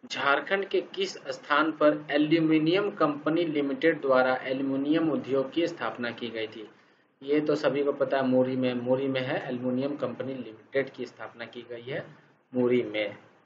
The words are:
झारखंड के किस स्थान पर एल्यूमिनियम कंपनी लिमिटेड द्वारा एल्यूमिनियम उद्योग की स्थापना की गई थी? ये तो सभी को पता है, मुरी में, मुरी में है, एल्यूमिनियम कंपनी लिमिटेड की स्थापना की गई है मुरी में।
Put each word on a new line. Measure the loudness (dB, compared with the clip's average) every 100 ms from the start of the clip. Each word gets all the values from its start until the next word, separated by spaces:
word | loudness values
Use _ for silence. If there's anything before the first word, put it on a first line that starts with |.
झारखंड | -10 -4 0 0 0 -2
के | 0 -2
किस | -2 -6 -6
स्थान | -6 -10 -12 0 2 2
पर | 4 4 4 0
एल्यूमिनियम | 0 4 4 4 4 4 2 0
कंपनी | 0 0 0 0 0
लिमिटेड | 0 0 -2 2 2 2
द्वारा | 4 4 4 2
एल्यूमिनियम | -2 -4 -2 -2 0 2 2
उद्योग | 0 0 0 0
की | 0 -2
स्थापना | -2 -6 -4 -6
की | -6 -8
गई | -6 -6
थी? | -8 -16 -18 _ _ _ _
ये | 0 0
तो | 2
सभी | 2 2 2
को | 0
पता | 0 0 2
है, | 4
मुरी | 4 4 2
में, | 0
मुरी | -2 0 0 2
में | -2
है, | -2 -4 -4
एल्यूमिनियम | -4 -2 -2 -2 -4
कंपनी | -6 -6 -8
लिमिटेड | -8 -10 -14 -6 -4 -4
की | -6 -12
स्थापना | -10 -16 -12
की | -14 -12
गई | -14 -14
है | -8 -10 -10 -18 _ _ _
मुरी | 0 4 4
में। | 2 -2 -4 -6 -20 _